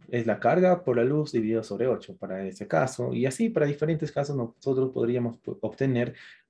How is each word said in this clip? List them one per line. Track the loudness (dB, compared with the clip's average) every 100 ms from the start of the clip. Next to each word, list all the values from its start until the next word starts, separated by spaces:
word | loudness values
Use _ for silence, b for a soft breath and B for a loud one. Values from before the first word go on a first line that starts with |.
| -4
es | -2 0
la | 2
carga | 4 4 4 4
por | 2 2
la |
luz | 2 2 0
dividido | 0 0 0
sobre | -2 -2 0
ocho | 0 -4 -14
para | -10 -8 -8
ese | -8 -2
caso, | 0 0 -2 -4
y | 0 -2
así | 0 0
para | 2 0
diferentes | 0 -2 0 -2
casos | -2 -2 -2
nosotros | -4 -6 -2 0 0
podríamos, | 0 0 0 -2 -4
pues, | -10 -6
obtener | -6 -2 0 2 0 B B B B